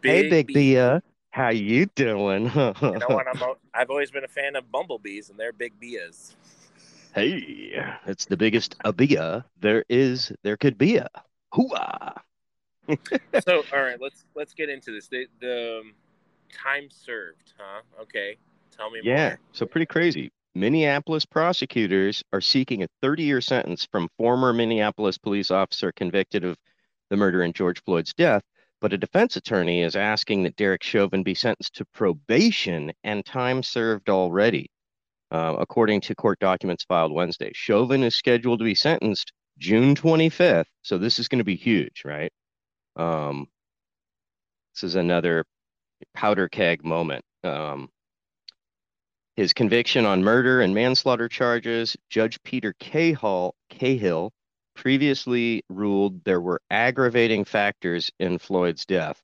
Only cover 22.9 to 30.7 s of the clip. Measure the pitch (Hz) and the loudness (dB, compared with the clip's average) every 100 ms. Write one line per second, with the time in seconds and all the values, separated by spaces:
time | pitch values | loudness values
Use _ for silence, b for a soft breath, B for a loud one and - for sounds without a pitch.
22.9 | _ 135 156 151 135 - 127 - 87 - | _ -2 0 0 0 0 -2 -2 -6 -4
23.9 | 104 85 _ 117 127 127 117 113 110 104 | -4 -4 _ 2 4 4 2 2 2 0
24.9 | 104 104 92 - 101 95 95 95 - 95 | 0 -2 -2 -2 -2 0 0 0 -2 -4
25.9 | - 92 95 95 104 90 82 _ _ _ | -4 -2 0 0 -2 -4 -8 _ _ _
26.9 | _ _ 101 98 92 85 85 90 87 - | _ _ 0 2 2 0 0 -2 -2 -2
27.9 | 87 82 - 170 107 - _ _ _ 104 | -2 -2 2 4 4 0 _ _ _ -2
28.9 | 98 98 185 247 - - 104 87 87 85 | -2 0 2 2 -2 -2 0 2 2 0
29.9 | - 104 107 - 104 90 - 104 | 0 0 0 0 0 0 0 0